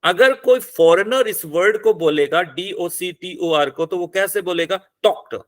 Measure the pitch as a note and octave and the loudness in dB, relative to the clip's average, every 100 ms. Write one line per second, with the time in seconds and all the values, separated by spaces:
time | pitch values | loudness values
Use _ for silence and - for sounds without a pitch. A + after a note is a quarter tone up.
0 | - F3+ C4 C4 - B3+ - - E3 E3+ | -2 4 4 2 2 0 0 2 4 4
1 | G3+ B3+ A3+ G3+ D#3+ D3+ F#3+ G#3+ A3 G#3 | 2 0 -2 -4 -6 0 2 2 0 2
2 | D#3+ D3+ C#3+ D#3 F3+ C3 F#3+ D#3 F3 - | 0 0 0 0 -2 -6 -10 -8 -8 -6
3 | F#3 F3 F3+ F3+ E3+ D#3 C#3+ C3 D#3+ F3+ | -8 -10 -14 -6 -2 0 0 -2 -6 -4
4 | F3 F#3+ G3 G3+ F3+ F3 E3 F#3+ _ _ | -4 -4 -2 -4 -4 -4 -2 -4 _ _
5 | G#3+ - - G#2 | 0 0 -8 -14